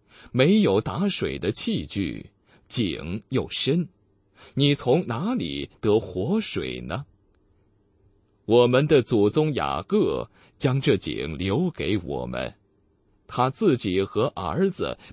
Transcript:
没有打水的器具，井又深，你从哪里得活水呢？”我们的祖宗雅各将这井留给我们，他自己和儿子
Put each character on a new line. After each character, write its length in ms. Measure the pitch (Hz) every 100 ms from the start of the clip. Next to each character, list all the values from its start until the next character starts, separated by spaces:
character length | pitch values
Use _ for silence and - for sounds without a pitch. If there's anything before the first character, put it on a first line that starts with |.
| _ - -
没 300 | 120 147 214
有 180 | 160 98
打 280 | - 101 104
水 300 | - 82 69
的 140 | 85
器 340 | - - 175 73
具， 420 | 101 85 53 50 _ _ _ -
井 560 | - 101 65 76 104 -
又 200 | 131 76
深， 400 | - - 165 165 _ _ _ _ _ -
你 200 | - 143
从 320 | 147 123 151 180
哪 280 | 117 196
里 360 | 254 82 69 69 _
得 200 | 110 107
活 400 | 107 90 107 220
水 400 | - 98 65 62
呢？” 260 | 62 104 143 _ _ _ _ _ _ _ _ _ _ _ _ _
我 220 | - 117 123
们 220 | 127 151
的 140 | 147
祖 280 | 117 117 104
宗 240 | 156 156
雅 280 | 120 71 69
各 460 | - 208 120 65 60 _ _ -
将 240 | 139 135
这 160 | 139 101
井 420 | - 55 73 73
留 320 | 95 110 180
给 260 | - 76 101
我 280 | 85 67 62
们， 260 | 62 64 - _ _ _ _ _ _ -
他 200 | - 127
自 280 | - 196 127
己 260 | 104 92
和 240 | 98 104 127
儿 340 | - 90 - 98
子 300 | - 76 - -